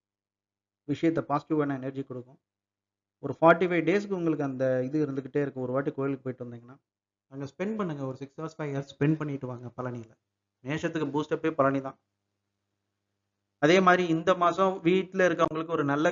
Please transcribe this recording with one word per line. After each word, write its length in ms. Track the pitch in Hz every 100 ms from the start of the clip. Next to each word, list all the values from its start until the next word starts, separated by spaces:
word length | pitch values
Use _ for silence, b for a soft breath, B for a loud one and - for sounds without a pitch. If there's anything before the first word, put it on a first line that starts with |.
| _ _ _ _ _ _ _ _ -
விஷயத்த, 320 | 143 165 160
பாசிட்டிவான 520 | - 143 - 156 143
எனர்ஜி 280 | 135 131 135
கொடுக்கும். 360 | 135 123 123 139 _ _ _ _ _ _ _ _
ஒரு 100 | 139
ஃபார்ட்டி 320 | 127 160 170 180
ஃபைவ் 180 | 175
டேஸ்க்கு 320 | 156 202 202 190
உங்களுக்கு 280 | 170 151
அந்த 200 | 139 127 131 127
இது 160 | 127 151
இருந்துகிட்டே 420 | 147 135 131 147
இருக்கும். 240 | 139 131
ஒரு 80 | 127
வாட்டி 180 | 131 143
கோயிலுக்கு 340 | 143 139 135
போயிட்டு 200 | 135 123
வந்தீங்கன்னா, 320 | 123 117 120 135 _ _ _ _ _
அங்க 120 | 135 139
ஸ்பெண்ட் 300 | - 190 220
பண்ணுங்க, 260 | 190 147
ஒரு 120 | 135 131
சிக்ஸ் 220 | 135 -
ஹவர்ஸ், 180 | 156 -
ஃபைவ் 160 | 151
ஹவர்ஸ் 200 | 139 -
ஸ்பெண்ட் 260 | - 147 156
பண்ணிட்டு 280 | 151 139 127
வாங்க 220 | 120 120
பழனியில. 400 | - 127 120 113 113 _ _ _ _
மேஷத்துக்கு 440 | 127 156 165 165 147
பூஸ்டப்பே 400 | 143 151 151 160
பழனி 260 | 156 135 139
தான். 180 | 135 - _ _ _ _ _ _ _ _ _ _ _ _ _ _ _ _
அதே 140 | 147 185
மாதிரி 240 | 185 180 180
இந்த 220 | 165 165
மாசம் 380 | 180 175 170 190 190
வீட்ல 420 | 165 185 185 190
இருக்கவங்களுக்கு 520 | 180 170 165 156 160
ஒரு 100 | 165
நல்ல 220 | 143 143 170